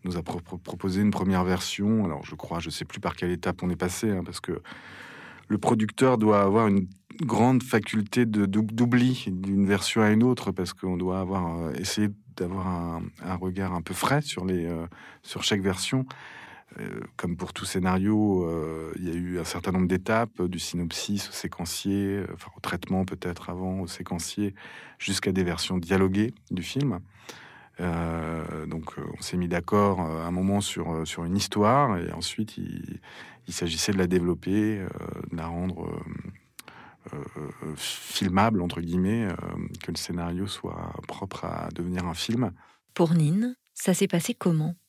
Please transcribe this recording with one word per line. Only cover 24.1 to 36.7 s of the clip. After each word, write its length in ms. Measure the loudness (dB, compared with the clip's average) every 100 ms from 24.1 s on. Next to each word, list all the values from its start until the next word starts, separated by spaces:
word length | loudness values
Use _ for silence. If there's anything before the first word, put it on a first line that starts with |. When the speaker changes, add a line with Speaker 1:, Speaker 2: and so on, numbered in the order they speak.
| -6 -4 -2 -4 -4 -18 -18 -20 -10
Speaker 1:
jusqu'à 340 | -4 -2 2
des 120 | 2
versions 320 | 2 0 0 -2
dialoguées 560 | 2 4 4 4 0 -2 _
du 120 | -6
film. 380 | -4 -2 0 -2 -8 -20 -20 -18 -20 -20 -20 -6
Euh, 840 | -2 -2 -2 -2 -4 -4 -6 -6 -6
donc, 320 | -8 -8 -8
euh, 40 | -8 -8
on 40 |
s'est 140 | -4 -2
mis 120 | 0
d'accord, 520 | 0 2 4 6 4
euh, 240 | 0 -2
un 60 | -2
moment 320 | 0 2 2
sur, 300 | 0 -4 -2
euh, 120 | -2
sur 200 | -4 -4
une 120 | 0 0
histoire, 640 | 0 4 4 6 4 2
et 120 | -2
ensuite, 440 | -4 -6 -4 -6 -6
il, 440 | -8 -8 -10 -12 -14 -18 -18 -18 -10
il 40 |
s'agissait 400 | -4 -2 0 2
de 60 | 2
la 80 | 4
développer, 720 | 4 2 0 0 2 2 0
euh, 100 | -4 -8 -8 -8 -8
de 60 | -6
la 120 | -4
rendre, 380 | -2 -4 -4 -6
euh, 1300 | -6 -8 -10 -10 -16 _ -20 -20